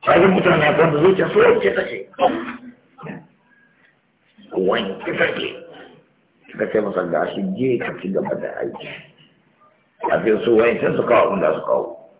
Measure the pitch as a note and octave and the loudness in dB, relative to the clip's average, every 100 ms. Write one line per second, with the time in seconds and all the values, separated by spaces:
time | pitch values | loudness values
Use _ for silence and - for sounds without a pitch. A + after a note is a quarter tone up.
0 | - D3+ F#3+ F#3 F3 D#3+ D3+ D3 D#3+ D3 | 4 4 6 4 2 2 2 4 2 4
1 | F3 F#3 D#3+ G#3 A#3 - F#3+ F#3 - F#3 | 4 4 2 4 4 4 2 -2 -6 -8
2 | - - - - - A#3+ - - _ _ | -14 0 0 0 -8 -14 -18 -20 _ _
3 | - - - _ _ _ _ _ _ _ | -16 -16 -18 _ _ _ _ _ _ _
4 | _ _ _ _ - - F#2 A2+ F#3+ - | _ _ _ _ -8 -2 0 0 -2 -8
5 | E3+ E3 E3+ - - - - - - - | -8 -2 -2 -2 -8 -10 -18 -20 -20 -20
6 | _ _ _ _ _ - G#2 A2 G#2 F#2 | _ _ _ _ _ -8 -2 -2 -2 -4
7 | F2 D#2+ F2 - G2 G2 B2+ A#2+ - - | -2 -2 -2 -4 -6 -4 -2 -2 -4 -8
8 | F#2 F#2+ - - - - - - - - | -6 -4 -4 -6 -6 -8 -8 -10 -14 -16
9 | - _ _ _ _ _ _ _ _ _ | -20 _ _ _ _ _ _ _ _ _
10 | - D#2+ G2 G#2+ - A2 A#2+ G#2 G2+ - | -2 0 2 0 4 4 4 2 -2 -2
11 | - A2+ - F#2+ D#2 D#2+ - A#2 - - | 2 4 4 2 0 0 -2 -2 -2 -10
12 | - _ | -20 _